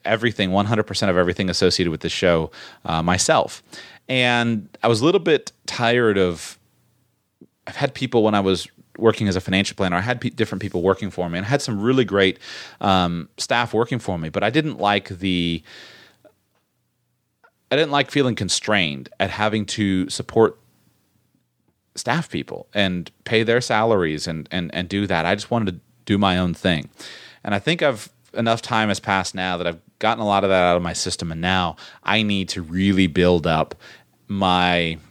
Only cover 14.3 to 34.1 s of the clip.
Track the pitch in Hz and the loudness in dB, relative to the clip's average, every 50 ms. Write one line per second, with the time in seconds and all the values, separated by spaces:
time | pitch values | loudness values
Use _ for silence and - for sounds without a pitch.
14.3 | - 98 95 110 123 156 151 156 110 - 101 101 104 104 - - 98 87 98 98 | -2 0 0 2 2 2 0 0 -4 0 2 2 2 2 0 -6 -12 -6 -2 -2
15.3 | 92 87 87 85 82 82 _ - - - - - - - - - _ _ _ - | 0 0 0 0 -2 -4 _ -14 -20 -20 -20 -20 -20 -20 -20 -20 _ _ _ -20
16.3 | _ _ _ _ _ _ _ _ _ _ _ _ _ _ _ _ _ _ _ _ | _ _ _ _ _ _ _ _ _ _ _ _ _ _ _ _ _ _ _ _
17.3 | _ _ _ _ _ _ _ _ 127 143 165 147 143 143 139 - - 143 135 123 | _ _ _ _ _ _ _ _ 0 0 0 2 0 0 0 0 0 0 0 0
18.3 | 110 - 110 90 - - - 110 107 101 90 76 71 67 65 - - _ 95 92 | 0 -2 -2 -2 -4 -4 0 0 2 2 2 0 -4 -8 -12 -18 -4 _ -4 -4
19.3 | 90 101 107 107 104 110 101 98 - - 104 98 95 92 90 92 - - - - | -2 -2 -2 0 0 -2 -4 -4 -4 -2 0 0 2 0 -2 -2 -6 -8 -10 -2
20.3 | - 113 110 - - _ _ _ _ _ _ _ _ _ _ _ _ _ _ _ | 4 4 4 4 2 _ _ _ _ _ _ _ _ _ _ _ _ _ _ _
21.3 | _ _ _ _ _ _ _ _ _ _ _ _ _ - - - 127 170 160 - | _ _ _ _ _ _ _ _ _ _ _ _ _ -8 -4 -2 -2 -2 -4 -4
22.3 | - 82 65 - - 50 - _ - 101 101 95 90 90 80 - _ _ _ - | -8 -8 -8 -8 -12 -14 -14 _ 0 0 0 0 0 -4 -6 -10 _ _ _ 0
23.3 | 117 110 113 113 117 123 120 - 120 107 110 117 110 98 87 80 76 76 - 85 | 0 2 2 4 2 0 2 2 2 2 4 4 4 2 2 0 -2 -4 -4 -6
24.3 | 80 80 71 - 80 92 87 80 - 80 90 87 98 101 101 92 92 82 82 85 | -6 -8 -8 -6 -6 -6 -4 -4 -4 -6 -4 -2 -2 -2 0 2 0 0 2 0
25.3 | 101 104 - - 123 117 110 95 87 - _ _ _ _ _ - 104 101 101 95 | -2 -2 -2 -2 -2 0 0 -2 -4 -6 _ _ _ _ _ 0 2 2 4 2
26.3 | 90 90 90 90 82 - - 95 85 76 69 - _ - - - - - - - | 2 2 0 0 -2 0 0 0 0 0 -4 -10 _ -20 -18 -18 -18 -20 -20 -20
27.3 | - _ - 107 101 101 - 151 175 165 160 143 123 104 - - _ _ _ _ | -20 _ -6 -4 -4 -2 -2 -2 -2 2 0 0 0 -2 -10 -18 _ _ _ _
28.3 | - - 117 113 117 113 - - 120 110 107 107 98 - - - 98 95 92 - | -6 -2 0 0 0 -2 -2 -2 0 0 2 0 -2 -2 -2 0 0 0 -2 -4
29.3 | - 95 92 92 90 87 87 87 82 80 _ _ _ _ - 107 117 117 110 104 | -6 -6 -4 -4 -4 -2 -4 -4 -6 -6 _ _ _ _ -2 0 0 0 0 0
30.3 | 101 98 98 95 95 92 90 90 87 87 87 85 82 - - 92 - - 90 82 | 2 2 2 4 4 4 4 4 2 2 0 -4 -6 -4 -6 -6 -6 -6 -6 -8
31.3 | 82 80 85 90 95 92 90 82 - - - - - - _ - 101 110 110 104 | -6 -4 -2 0 0 0 0 -2 -4 -8 -18 -20 -20 -8 _ 0 0 0 0 0
32.3 | 101 98 92 - - 92 85 78 82 90 95 98 98 92 95 82 71 90 90 90 | 0 -2 -2 -4 -6 -10 -8 -6 -2 2 2 4 4 4 2 2 4 4 4 4
33.3 | 90 85 80 87 80 80 78 - - _ - - - - _ _ | 4 4 2 0 0 0 0 -2 -6 _ -20 -20 -20 -20 _ _